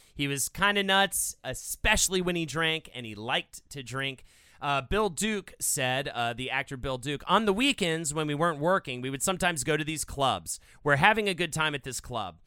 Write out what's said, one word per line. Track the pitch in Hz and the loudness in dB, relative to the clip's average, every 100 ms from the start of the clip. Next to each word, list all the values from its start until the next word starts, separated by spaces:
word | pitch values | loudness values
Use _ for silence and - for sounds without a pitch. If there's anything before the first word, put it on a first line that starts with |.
| - | -18
He | - 139 | -4 -2
was | 139 - | -2 -4
kinda | - 196 202 | 2 2 2
nuts, | 196 196 196 - - - | 2 4 4 0 -4 -6
especially | 131 127 - - 220 214 - 185 | -10 -10 -10 -2 2 4 4 2
when | 180 175 | 0 0
he | 160 | -2
drank, | 147 160 160 - | 0 0 -2 -6
and | 127 117 | -12 -10
he | 104 | -10
liked | 113 160 - - _ | -4 -4 -4 -18 _
to | 143 | -14
drink. | 120 131 135 131 - _ _ - | -8 -4 -4 -6 -16 _ _ -6
Uh, | 143 139 | 0 0
Bill | 127 196 214 | 2 2 2
Duke | 143 214 208 - - | 2 0 0 -6 -4
said, | - 147 127 131 143 | -2 2 2 0 -2
uh, | 120 117 | -2 -2
the | 120 127 | -2 -2
actor | 131 135 135 | -2 -4 -6
Bill | 135 127 | -4 -4
Duke, | 131 143 147 | -4 -6 2
"On | 190 220 | 4 4
the | |
weekends | 196 277 - 175 160 160 | 2 2 2 0 0 -2
when | 151 151 | -2 -2
we | 143 | 2
weren't | 170 143 | 0 2
working, | 160 190 - 123 | 0 0 -2 -8
we | 127 | -6
would | 135 | -2
sometimes | - 185 180 165 | -2 0 0 0
go | 123 151 | 0 0
to | |
these | 151 156 - | 0 -4 -6
clubs. | - 131 98 82 - - - | 0 2 0 -4 -12 -14 -4
We're | 147 139 | 2 6
having | 202 220 202 | 6 4 0
a | |
good | 170 170 | 0 -2
time | 160 156 | 0 0
at | 143 | 0
this | 135 120 | -6 -10
club. | - 120 95 80 | -6 -6 -6 -10